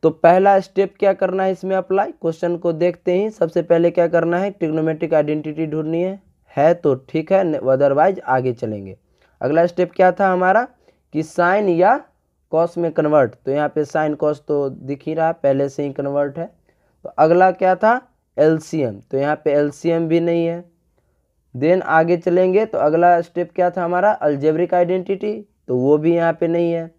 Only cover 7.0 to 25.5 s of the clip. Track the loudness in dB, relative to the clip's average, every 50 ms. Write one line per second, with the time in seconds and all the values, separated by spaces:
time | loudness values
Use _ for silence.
7 | -4 -6 -6 -6 -2 0 0 0 2 0 -2 -2 0 0 2 2 2 2 2 2
8 | 2 2 0 -2 -4 -2 -2 0 0 -2 -4 -4 -8 -8 -8 -10 -10 -14 -18 _
9 | _ _ _ _ _ _ _ _ -6 -2 0 2 0 0 0 -2 -4 -4 0 2
10 | 2 2 2 2 0 0 0 0 2 2 2 2 0 -2 _ _ _ _ _ _
11 | _ _ -8 -8 -8 -6 -2 0 0 2 2 0 0 0 2 2 4 2 2 2
12 | -2 _ _ _ _ _ _ _ _ _ -2 -2 -2 -2 -2 -4 -4 -2 -2 0
13 | 0 2 4 2 2 2 -2 _ _ -6 -4 -2 -2 -2 -2 -4 -6 -2 -2 -2
14 | -2 -2 -4 -2 -2 -4 -4 -4 _ _ -4 -2 -2 -4 -6 -10 -10 -12 -12 -10
15 | -8 -8 -4 -2 -2 -2 -2 -2 0 0 0 0 -2 -4 -4 -6 -6 -6 -6 -6
16 | -6 -4 -2 -2 -2 -4 -4 -10 -12 -12 _ _ _ _ _ _ _ _ _ _
17 | _ -14 0 2 4 4 6 6 4 4 2 2 0 0 0 2 2 2 2 0
18 | -4 _ _ _ _ _ _ 2 2 2 2 0 -4 -6 -4 -4 -4 -4 -6 -10
19 | -14 _ -4 -4 -2 -2 -4 -2 _ -2 0 0 0 -2 -4 -4 -4 -2 -2 -2
20 | -2 0 0 0 0 0 0 0 -2 -2 -4 -6 -12 _ _ _ _ _ _ _
21 | _ _ _ _ _ _ _ _ _ _ _ -2 0 2 2 2 0 2 2 2
22 | 4 2 0 0 0 0 2 2 2 2 2 0 0 0 -2 -2 0 0 2 2
23 | 4 4 4 2 0 -4 _ -8 -8 -6 _ -2 -2 -2 -2 -4 -4 -2 -2 0
24 | 0 0 0 0 -2 -2 -2 0 0 0 0 0 -2 0 0 0 0 2 0 -4
25 | -2 -4 -6 -4 -4 -8 -8 -8 -12 _